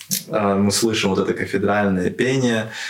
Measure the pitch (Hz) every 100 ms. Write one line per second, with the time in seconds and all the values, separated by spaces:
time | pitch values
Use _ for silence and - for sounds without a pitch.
0 | - - - 107 101 98 101 - 113 107
1 | 98 95 95 - 92 98 101 104 101 92
2 | 90 - 123 135 123 110 110 -